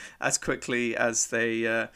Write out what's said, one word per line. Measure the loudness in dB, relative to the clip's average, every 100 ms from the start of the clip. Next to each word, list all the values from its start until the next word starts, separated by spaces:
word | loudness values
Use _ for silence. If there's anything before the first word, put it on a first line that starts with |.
| -16 -4
as | -2 0
quickly | -2 -4 0 0 2 2
as | 0 0 0
they, | 2 2 2 0
uh, | 0 -2